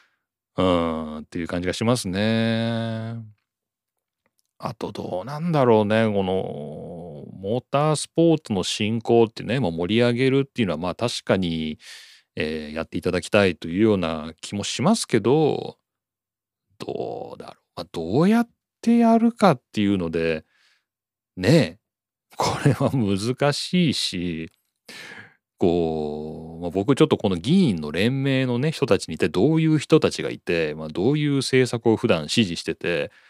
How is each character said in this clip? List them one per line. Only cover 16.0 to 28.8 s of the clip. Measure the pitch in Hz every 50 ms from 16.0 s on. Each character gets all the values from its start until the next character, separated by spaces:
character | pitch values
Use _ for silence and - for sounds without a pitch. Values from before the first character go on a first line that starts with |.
| _ _ _ _ _ _ _ _ _ _ _ _ _ _ _ -
ど | - - - - - - - - - - -
う | -
だ | - -
ろ |
う。 | - _ _ _ _
ま | - 87
あ、 | -
ど | - 87 82 80 95 135
う | 165 190
や | 220 233
っ | 240 - _ _ _ _ _ _
て | - 233 233 233
や | 233 226 226 226
る | 226 233
か | 226 - 220 190
っ | 147 127 _ _
て | - 107
い | 104 98
う | - 95
の | 87 82
で、 | 80 85 82 82 80 78 - _ _ _ _ _ _ _ _ _ _ _ _ _ _ _ _ _ _
ね | - 92 101 156
え、 | 165 123 82 87 - _ _ _ _ _ _ _ _ _ _ _
こ | - - - - - -
れ | 147 120
は | - 139 113
難 | - 143 113 98 101 92 101 117 127 - 143 143 147
し | - - - - 180 175 147
い | 104
し、 | - - - - 90 87 87 85 80 80 82 _ _ _ _ _ _ _ - - - - - - - - - _ _ _ _ _ -
こ | - 90 85 87 85 80 80 80 78 76 73 76 76 78 78 80 80 80 82 82
う、 |
ま | 85 87
あ、 |
僕 | 85 95 101 123 139
ち | 131
ょ | 156
っ | 147
と | - -
こ | - 104
の | 95 85
議 | 80 113 170 196 190 139
員 | 98 80
の | 76 73
連 | 73 82 101 120 135 135
盟 | 135 139 135 131 131
の | 127 120 120
ね、 | 131 160
人 | - -